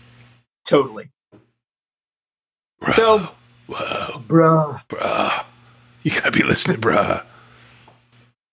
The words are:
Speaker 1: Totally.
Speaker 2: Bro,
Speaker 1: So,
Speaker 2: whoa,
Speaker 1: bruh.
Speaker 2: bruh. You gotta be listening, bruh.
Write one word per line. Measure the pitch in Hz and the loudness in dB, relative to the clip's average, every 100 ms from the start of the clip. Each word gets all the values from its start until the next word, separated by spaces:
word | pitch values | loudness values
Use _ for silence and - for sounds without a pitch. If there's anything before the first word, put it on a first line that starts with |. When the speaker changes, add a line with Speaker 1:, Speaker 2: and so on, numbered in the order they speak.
| - - - _ _ _ - | -20 -20 -20 _ _ _ 2
Speaker 1:
Totally. | 147 127 107 98 _ _ - _ _ _ _ _ _ _ _ _ _ _ _ _ _ | 2 2 -4 -18 _ _ -20 _ _ _ _ _ _ _ _ _ _ _ _ _ _
Speaker 2:
Bro, | - | 0
Speaker 1:
So, | - 226 214 170 - _ _ - | 2 4 4 0 -10 _ _ -14
Speaker 2:
whoa, | - - - - - 113 | -10 -8 -8 -8 -12 0
Speaker 1:
bruh. | 165 160 160 151 135 - | 4 4 4 0 -6 -12
Speaker 2:
bruh. | - - - - - - _ _ _ _ _ | -8 -4 -2 -2 -4 -8 _ _ _ _ _
You | 151 | -4
gotta | - - | -2 0
be | - | 0
listening, | - - - 170 | 0 0 0 -2
bruh. | - - - - - - - - - - - _ _ _ _ _ _ | 0 0 0 -4 -8 -20 -20 -20 -20 -20 -20 _ _ _ _ _ _